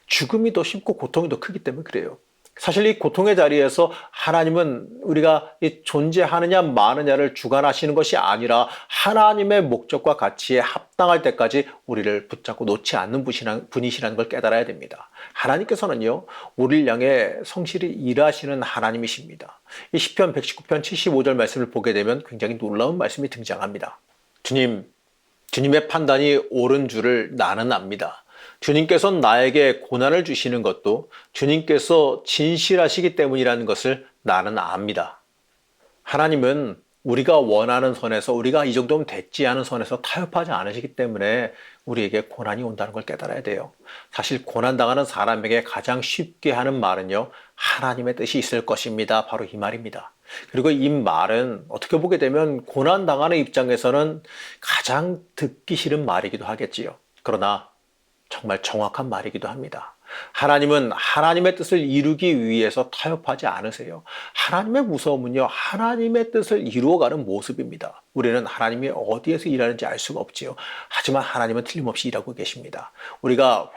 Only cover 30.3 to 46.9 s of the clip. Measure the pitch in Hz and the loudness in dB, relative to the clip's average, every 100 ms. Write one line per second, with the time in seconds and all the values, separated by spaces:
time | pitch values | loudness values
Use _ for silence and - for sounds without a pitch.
30.3 | 131 127 120 110 - 101 117 - - - | -2 -2 0 -2 -2 0 -2 -4 -20 -14
31.3 | - 139 160 160 143 - 165 143 123 - | -2 0 2 2 2 4 6 6 2 -2
32.3 | - 156 165 - 185 156 - 175 165 143 | 0 2 2 2 4 4 4 0 2 2
33.3 | 131 123 120 110 98 131 131 - _ - | 2 2 0 -2 -2 -2 -2 -6 _ 0
34.3 | 92 98 95 85 92 104 90 85 - _ | 0 0 -2 -4 -4 -4 -4 -6 -8 _
35.3 | _ _ _ _ _ _ _ - 147 160 | _ _ _ _ _ _ _ -4 0 2
36.3 | 147 127 147 123 85 _ _ 135 120 135 | 2 2 0 -4 -8 _ _ -2 0 6
37.3 | 156 117 107 117 123 131 120 117 107 - | 6 6 4 4 2 2 0 -2 -2 0
38.3 | 120 127 151 139 120 123 151 - 98 - | 0 2 2 2 0 2 0 -2 -10 -10
39.3 | - 131 131 123 123 107 123 - 185 170 | -2 -2 -2 -4 -6 -6 -6 -6 -6 -4
40.3 | 175 170 98 98 117 - - 123 104 101 | -4 -2 -4 -6 -8 -8 -6 -4 -2 0
41.3 | 120 113 - - - - 113 101 107 - | 0 -2 -8 -20 -16 -8 -4 -2 -2 -4
42.3 | - 107 107 120 107 107 110 - - - | -8 -8 -6 -6 -6 -8 -8 -10 -8 -8
43.3 | - 104 - - _ - - - - - | -8 -6 -6 -8 _ -20 -20 -12 -6 -4
44.3 | 131 - 117 123 127 120 131 139 - 104 | -4 -6 -2 0 2 2 0 -2 -2 -2
45.3 | 110 107 117 - 101 127 127 - - 165 | 0 0 0 -2 -6 -4 -4 -4 -4 -6
46.3 | _ 151 123 131 131 98 | _ -2 0 0 0 0